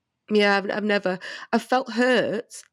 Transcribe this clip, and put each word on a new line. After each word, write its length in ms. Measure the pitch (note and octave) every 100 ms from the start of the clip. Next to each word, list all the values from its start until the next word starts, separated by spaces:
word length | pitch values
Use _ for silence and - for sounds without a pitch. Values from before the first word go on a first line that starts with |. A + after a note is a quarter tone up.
| _ _ -
yeah, 280 | G#3+ G3+ G3
I've, 120 | G3
I've 140 | G#3+
never, 340 | G#3 G#3 F#3+ F#3 - - -
I've 100 | A3+
felt 280 | - B3+ C4
hurt 720 | A3 B3+ A#3+ C#3+ A3 - - -